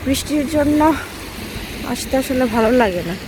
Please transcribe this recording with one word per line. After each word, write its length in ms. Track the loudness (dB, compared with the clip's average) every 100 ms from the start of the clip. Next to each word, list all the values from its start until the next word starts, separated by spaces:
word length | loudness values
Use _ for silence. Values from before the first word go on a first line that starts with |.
বৃষ্টির 420 | 0 -2 0 -2 0 2
জন্য 260 | 4 4 4 2 -4 -12 -12 -12 -10 -10 -10 -8 -6
আসতে 220 | -6 -2 -2
আসলে 220 | 0 0 2 2
ভালো 160 | 4 4
লাগে 220 | 4 2 -4
না। 60 | -8